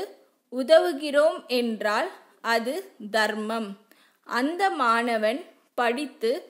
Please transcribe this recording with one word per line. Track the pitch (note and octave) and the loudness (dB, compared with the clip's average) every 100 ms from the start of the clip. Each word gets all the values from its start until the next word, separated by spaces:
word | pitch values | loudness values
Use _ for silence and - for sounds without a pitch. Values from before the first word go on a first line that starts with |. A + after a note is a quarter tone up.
| G4 - _ _ _ | -4 -12 _ _ _
உதவுகிறோம் | B3+ C4 D#4+ F4+ C#4 D4+ C#4+ D#4 F4 - B3 | -6 6 6 6 0 0 2 2 0 -4 -2
என்றால் | A#3 G#3+ G#3 A3 F4+ - - _ A3 | -2 -2 -2 -2 -2 -8 -20 _ -2
அது | A#3 A3+ D#4+ - - G#3 A3 | -2 -2 -6 -10 -16 -4 0
தர்மம். | G#3+ G#3+ G#3+ A3+ G#3 G3 _ _ _ _ - | 0 -2 -4 -6 -6 -12 _ _ _ _ -8
அந்த | A#3 C#4 F4 G4 E4 | -2 -2 0 0 2
மாணவன் | A#3+ A#3 A#3+ A3+ G#3+ C#4 - _ _ - | 2 2 0 0 0 -2 -8 _ _ -2
படித்து | A#3+ A#3+ D4 - A3+ D#4 | -2 -2 -6 -4 -2 -2